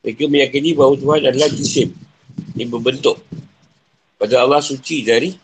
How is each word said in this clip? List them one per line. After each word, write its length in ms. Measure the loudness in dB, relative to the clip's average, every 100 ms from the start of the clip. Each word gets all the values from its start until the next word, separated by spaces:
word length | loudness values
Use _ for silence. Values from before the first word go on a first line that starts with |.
Mereka 240 | -8 -4 2
meyakini 480 | 2 2 0 -2 2
bahawa 180 | 4 2
Tuhan 200 | 2 2
adalah 240 | 2 2 0
jisim. 400 | 0 -2 -2 -2 -6 -20 _ -16 -14 -12
Ini 160 | -10 -6
berbentuk. 480 | -2 -2 0 -2 -2 -10 -18 -18 _ _ _ _ _ _ _
Padahal 320 | 0 2 4
Allah 100 | 2
suci 380 | 0 -10 -6 -4
dari 320 | 2 2 0 -8